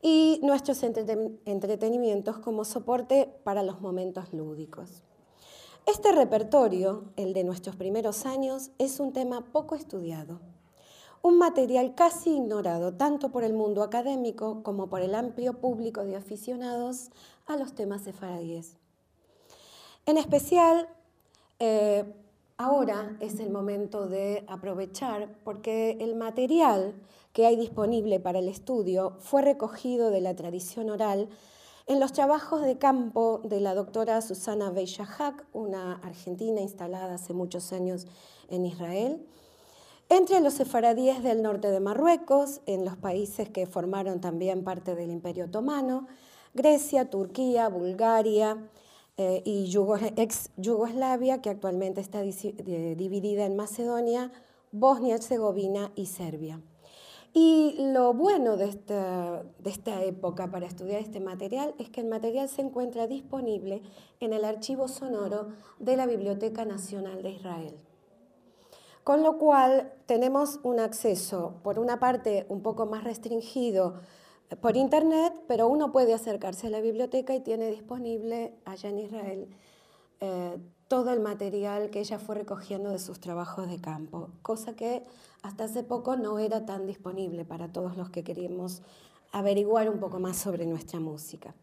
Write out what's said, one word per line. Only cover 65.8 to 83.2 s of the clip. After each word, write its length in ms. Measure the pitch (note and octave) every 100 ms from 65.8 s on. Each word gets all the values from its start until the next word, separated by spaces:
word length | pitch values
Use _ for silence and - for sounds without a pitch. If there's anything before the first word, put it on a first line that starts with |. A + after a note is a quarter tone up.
| A3 C4
la 120 | B3+
Biblioteca 580 | A3+ G3 G3 A3 A3 A3
Nacional 560 | G3 F#3 G3 F#3+ F#3+
de 100 | F#3+
Israel. 440 | F#3+ F#3 E3+ D#3 D3 _ _ _ _ _ _ _ _ _ - - -
Con 180 | - C#4+
lo 160 | D#4 D#4+
cual 560 | D4+ C#4 C4 C4+ C4+ - -
tenemos 520 | A#3 B3+ C4+ C#4+ -
un 160 | B3 A#3+
acceso, 800 | A3 A3 A3+ F3+ - F#3+ E3+ -
por 160 | G3+ G3+
una 220 | A#3+ A#3+
parte, 480 | B3 B3 A#3+ G3+ F#3+
un 120 | G3+
poco 260 | A3 A3 A3
más 160 | A3
restringido, 960 | A3 A3+ A3+ A3+ A3+ C4+ A#3+ F#3+ F#3 F3+ - - _ _ _
eh, 40 | -
por 220 | A#3 A3+
internet, 560 | C4+ D#4 D#4+ D#4+ E4 E4 -
pero 200 | A#3 A3+
uno 240 | D4 D4
puede 220 | C4 B3
acercarse 540 | A3+ A3+ G3+ G3 F#3 A#3
a 20 |
la 120 | G#3+
biblioteca 520 | A3+ A3 B3 C4 B3+
y 60 | C4
tiene 320 | C4 A3+ A3
disponible 800 | G#3+ G#3+ B3 A#3+ A3+ A3+ A#3 A3+ A3+
allá 260 | - F#3 G#3
en 100 | G3+
Israel, 500 | G#3 A3 G3+ F#3+ F#3+ - _ _ _ _ _ _
eh, 400 | G3 F3+ F3 F3 F3 _ _
todo 240 | B3+ B3
el 100 | B3
material 680 | G#3 G#3 G3+ G3+ G3+ G#3 G#3
que 120 | G#3
ella 180 | G#3 G#3
fue 160 | - G#3
recogiendo 560 | G#3 G3 - G3 G3+
de 80 | F#3+
sus 200 | F#3
trabajos 480 | F3+